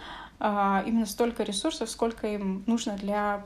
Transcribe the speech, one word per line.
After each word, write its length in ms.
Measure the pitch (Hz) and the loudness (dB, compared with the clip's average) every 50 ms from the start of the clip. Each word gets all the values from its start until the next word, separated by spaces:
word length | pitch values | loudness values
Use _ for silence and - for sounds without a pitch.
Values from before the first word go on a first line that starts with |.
| - - - - - - - - | -14 -14 -14 -14 -14 -16 -10 -2
э, 420 | - 214 208 202 202 196 196 196 190 | 0 0 2 4 4 4 4 4 2
именно 200 | 233 226 226 226 | 2 2 2 2
столько 360 | 196 - - 240 240 233 - 214 | 2 2 2 2 2 2 0 -2
ресурсов, 480 | 208 202 - - 320 311 - 233 226 | -2 -2 0 0 -2 -2 -2 -6 -6
сколько 360 | - - 233 233 226 - - 214 | -2 0 0 0 0 -2 -4 -2
им 340 | 208 202 202 190 190 196 - | -2 0 0 -2 -2 -2 0
нужно 300 | - 226 233 - - 202 | 0 2 2 2 -2 -4
для 420 | 196 202 196 202 208 208 208 202 202 202 | -4 -2 0 0 2 2 2 0 -2 0